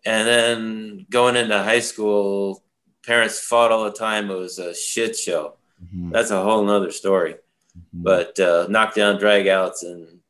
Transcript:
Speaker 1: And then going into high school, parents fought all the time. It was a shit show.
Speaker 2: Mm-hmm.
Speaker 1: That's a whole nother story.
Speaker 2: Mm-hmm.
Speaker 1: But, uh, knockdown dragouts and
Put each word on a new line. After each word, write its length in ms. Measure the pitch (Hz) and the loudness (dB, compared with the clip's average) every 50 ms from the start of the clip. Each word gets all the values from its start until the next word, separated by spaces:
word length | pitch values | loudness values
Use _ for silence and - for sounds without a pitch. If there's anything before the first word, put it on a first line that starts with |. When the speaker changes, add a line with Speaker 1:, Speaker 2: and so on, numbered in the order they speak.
| _ | _
Speaker 1:
And 220 | 113 113 110 107 | -2 -2 0 2
then 760 | 117 120 120 117 117 120 113 113 110 110 110 110 107 104 95 95 _ | 4 4 4 4 2 0 -2 -4 -8 -8 -10 -10 -14 -16 -18 -14 _
going 260 | 98 123 123 123 123 | 2 4 4 4 4
into 200 | 123 117 107 107 | 2 2 2 0
high 220 | 101 98 104 113 120 | 0 2 2 0 0
school, 840 | 113 - - - 107 107 104 104 101 98 98 101 101 98 95 - _ _ _ _ _ _ _ _ _ | 0 -2 -6 -2 0 2 2 2 2 0 -2 -2 -4 -4 -6 -10 _ _ _ _ _ _ _ _ _
parents 360 | - 117 120 113 107 - - | 0 2 2 2 0 -2 -8
fought 320 | - - 120 117 117 113 | -6 0 2 4 4 4
all 140 | 113 113 110 | 4 2 0
the 60 | 104 104 | -4 -6
time. 360 | - 113 110 107 107 104 101 | -4 -4 -4 -2 -2 -4 -4
It 60 | 95 | -6
was 220 | 92 92 90 90 92 | -8 -8 -10 -12 -12
a 160 | 90 87 85 | -12 -10 -10
shit 400 | - - - - 117 113 110 113 | -10 -10 -6 -4 -4 -4 -4 -4
show. 400 | - - 101 87 80 76 73 - _ _ _ _ _ 90 | -6 -6 -4 -4 -4 -4 -6 -14 _ _ _ _ _ -20
Speaker 2:
Mm-hmm. 280 | 87 92 90 87 87 | -16 -12 -10 -10 -2
Speaker 1:
That's 180 | 85 113 117 - | 0 0 0 0
a 140 | 104 95 95 | 0 -2 0
whole 200 | 104 110 110 104 | 2 2 2 2
nother 280 | 101 104 101 95 85 | 2 2 0 0 -2
story. 420 | 80 - - 98 95 95 85 78 71 | -8 -6 -2 0 2 2 0 -2 -6
Speaker 2:
Mm-hmm. 720 | - _ _ _ _ _ _ _ 87 87 _ - 87 87 | -12 _ _ _ _ _ _ _ -20 -20 _ -14 -6 0
Speaker 1:
But, 360 | 95 95 90 85 - - - | 2 2 2 2 -2 -2 0
uh, 280 | 95 87 85 85 85 87 | 2 4 4 2 2 2
knockdown 480 | 104 110 110 107 - 110 104 104 101 | 2 2 2 2 2 2 2 2 2
dragouts 640 | 98 101 104 104 101 98 98 95 95 95 90 - - | 2 4 4 4 4 4 4 2 2 0 -2 -6 -10
and 380 | 90 87 87 87 85 82 85 90 _ _ | -14 -14 -14 -16 -20 -20 -20 _ _ _